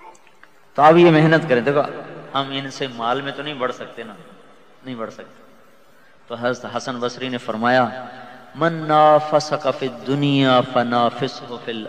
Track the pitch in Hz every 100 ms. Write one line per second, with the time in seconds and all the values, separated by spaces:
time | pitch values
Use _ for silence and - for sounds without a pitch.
0 | - - _ _ - _ _ - 147 170
1 | 170 156 160 160 160 120 117 143 135 -
2 | - - - 135 135 139 139 - 135 120
3 | 113 131 139 139 147 139 123 123 113 -
4 | 113 92 85 - - - - - 127 120
5 | 107 - 95 - - - - _ _ _
6 | _ _ - 117 120 123 107 120 135 123
7 | 120 - 127 123 - 110 117 127 117 127
8 | 127 - - - - 131 160 165 156 151
9 | 151 151 151 151 - 143 135 127 135 -
10 | 113 143 143 139 135 127 123 127 120 120
11 | 117 - 135 - 117 117 - 113